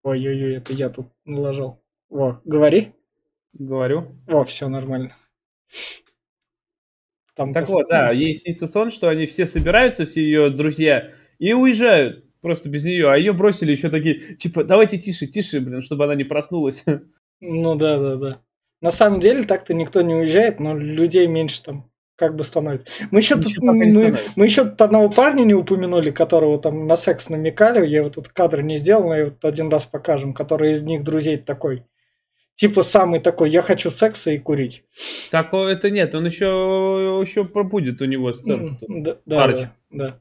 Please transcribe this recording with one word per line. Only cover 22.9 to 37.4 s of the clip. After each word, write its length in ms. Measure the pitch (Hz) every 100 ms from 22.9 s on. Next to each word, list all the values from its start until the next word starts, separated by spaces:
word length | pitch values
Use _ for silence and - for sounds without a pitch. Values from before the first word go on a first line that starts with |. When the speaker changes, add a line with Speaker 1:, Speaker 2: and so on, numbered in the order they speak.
| - 214
Speaker 1:
Мы 80 | 202
ещё 160 | - 294
Speaker 2:
Ничего 240 | 214 -
Speaker 1:
тут, 40 | 254
Speaker 2:
пока 180 | 226 220
не 60 |
Speaker 1:
мы, 20 |
Speaker 2:
становится. 380 | 208 220 - - -
Speaker 1:
мы 100 | 214
ещё 200 | 214 220
тут 160 | -
одного 280 | 214 214 208
парня 340 | 208 277 277
не 100 | 226
упомянули, 560 | 196 - 190 180 175 151
которого 480 | 143 165 170 151 147
там 280 | 156 151 156
на 80 | 165
секс 320 | - 170 -
намекали. 560 | 160 156 156 214 214 160
Я 160 | 151
вот 140 | 147 151
тут 140 | -
кадр 320 | - 170 151
не 140 | 151 151
сделал, 260 | 147 214
но 120 | 175 156
я 100 | 147
вот 200 | 143 156
один 240 | 147 156
раз 160 | 151 -
покажем, 480 | 143 - 143 139
который 380 | 139 143 156 151
из 100 | 151
них 220 | 151 160
друзей 340 | 143 156 151 147
такой. 460 | - 143 147 123 _ _ _ _ _ _ _ -
Типа 280 | 208 202
самый 360 | 180 208 180 165
такой: 280 | - 254 151
«Я 100 | 165
хочу 300 | - 185 170
секса 400 | - 220 220 -
и 80 | 147
курить». 440 | - 143 123 - _ - - - -
Speaker 2:
Так, 220 | 160 160
о, 140 | 190 190
это 240 | 185 202
нет, 240 | 202 160 160
он 100 | 170
ещё, 960 | 170 190 185 185 190 190 190 190 190
ещё 240 | 185 214